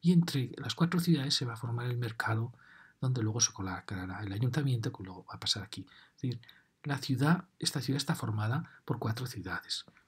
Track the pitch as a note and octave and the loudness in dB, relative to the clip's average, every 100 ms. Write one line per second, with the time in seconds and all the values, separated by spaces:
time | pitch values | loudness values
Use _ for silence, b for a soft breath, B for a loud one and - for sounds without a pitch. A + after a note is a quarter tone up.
0 | E3+ F3 E3+ C#3 B2 - A2+ - E3+ F3+ | 6 6 6 2 -2 -4 -4 0 2 4
1 | E3+ D3 C3+ - B2 A2+ A#2 A#2 B2 A#2+ | 4 4 4 0 0 -4 -4 -2 -2 -2
2 | A#2 A2+ A#2 A2 A#2+ - B B B B | -2 -2 0 0 -2 -6 B B B B
3 | C3 B2 G#2+ A#2 - - F#2+ F2+ - F#2+ | 0 2 0 2 0 0 -6 -6 -6 -6
4 | F#2 F2+ G2+ G2+ B2 D#3 C#3 A#2+ A2+ - | -6 -6 -6 0 0 2 2 2 -2 -6
5 | F#2+ F#2 - G2 - G#2 F#2+ - - B | -10 -12 -14 -6 -2 -2 -4 -10 -12 B
6 | B B B2+ A2+ B B B B D3 C3+ | B B -6 -6 B B B B -4 -2
7 | - B2 D3 F#3 - - - C#3+ B2+ C3+ | 0 2 4 2 0 -6 -4 -2 -2 -2
8 | - - A2 G#2+ G#2+ C#3 E3+ B B - | 0 -2 -2 0 0 -2 -4 B B -2
9 | A#2 A2+ - F#2+ F2+ - - - - - | -2 -2 -6 -8 -6 -6 -6 -8 -10 -20